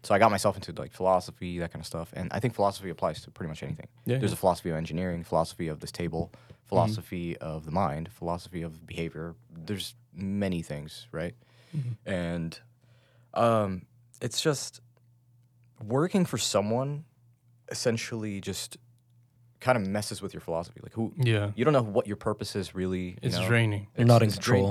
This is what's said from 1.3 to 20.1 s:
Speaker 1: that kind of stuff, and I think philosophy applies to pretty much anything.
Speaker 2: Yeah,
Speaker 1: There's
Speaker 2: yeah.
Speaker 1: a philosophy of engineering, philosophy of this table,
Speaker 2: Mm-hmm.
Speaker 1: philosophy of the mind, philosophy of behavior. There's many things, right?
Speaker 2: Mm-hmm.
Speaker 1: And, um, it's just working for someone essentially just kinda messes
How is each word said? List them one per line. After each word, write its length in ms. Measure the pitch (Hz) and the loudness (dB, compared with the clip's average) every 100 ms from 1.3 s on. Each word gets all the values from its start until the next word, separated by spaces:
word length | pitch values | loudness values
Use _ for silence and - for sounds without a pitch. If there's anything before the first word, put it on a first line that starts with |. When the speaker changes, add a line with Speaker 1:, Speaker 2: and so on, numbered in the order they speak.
| - 90 87 | -10 -8 -4
Speaker 1:
that 120 | 85 | -6
kind 100 | 80 | -8
of 60 | 80 | -8
stuff, 220 | 85 82 | -8 -8
and 180 | - 92 | -8 -6
I 60 | 95 | -2
think 120 | 127 | -2
philosophy 360 | - 101 98 95 | 2 2 2 -10
applies 320 | 80 90 80 | -2 -2 -2
to 100 | - | -12
pretty 160 | - 87 | -10 -10
much 140 | 78 | -8
anything. 240 | - - - _ - | -8 -10 -12 _ -2
Speaker 2:
Yeah, 140 | 127 | 0
Speaker 1:
There's 120 | 104 | 0
Speaker 2:
yeah. 20 | |
Speaker 1:
a 40 | 85 | 2
philosophy 320 | 95 87 90 | 2 2 -2
of 60 | 80 | -4
engineering, 480 | 82 80 92 85 | -2 -4 -2 -4
philosophy 440 | 82 82 82 - 82 | 0 0 0 -4 -6
of 100 | 78 | -6
this 120 | - | -10
table, 380 | - 87 80 85 | -6 -4 -2 -6
Speaker 2:
Mm-hmm. 340 | - - - _ 92 | -10 -20 -20 _ 2
Speaker 1:
philosophy 640 | 90 107 - 90 85 - | 2 0 -6 -6 -6 -6
of 260 | 76 78 | -6 -8
the 80 | 78 | -2
mind, 380 | 80 90 76 82 | 0 0 -2 -8
philosophy 500 | - 87 87 - 87 | -8 -4 -4 -6 -8
of 240 | 82 80 80 | -8 -10 -12
behavior. 500 | 85 82 78 82 82 _ | -6 -6 -6 -10 -12 _
There's 460 | 82 80 101 - - _ | -14 -8 -6 -8 -14 _
many 480 | 80 95 101 98 87 | -8 -4 -2 0 -2
things, 460 | 80 73 76 - - | -4 -8 -10 -14 -12
right? 200 | 80 87 - _ _ _ | -6 -6 -8 _ _ _
Speaker 2:
Mm-hmm. 200 | 160 123 110 - | -6 -6 -6 -4
Speaker 1:
And, 540 | 92 85 85 82 - _ _ _ _ _ _ _ | -4 -2 -2 -4 -8 _ _ _ _ _ _ _
um, 520 | - 117 113 101 92 - _ _ - | 2 4 4 2 -2 -8 _ _ -10
it's 220 | 123 - | -6 0
just 400 | 160 139 - - _ _ _ _ _ _ _ _ _ _ | 0 0 -4 -14 _ _ _ _ _ _ _ _ _ _
working 440 | 107 127 180 202 175 | -2 2 4 4 2
for 120 | 127 | 2
someone 680 | - 104 104 117 139 143 - _ _ _ _ _ - | 2 2 2 0 0 -6 -10 _ _ _ _ _ -10
essentially 720 | 127 127 113 - 117 107 98 | 0 2 2 -2 -6 -4 -4
just 360 | 95 92 - - _ _ _ _ _ _ _ _ | -6 -6 -8 -12 _ _ _ _ _ _ _ _
kinda 200 | 131 123 | 2 2
messes 420 | 95 104 101 | 2 -2 -2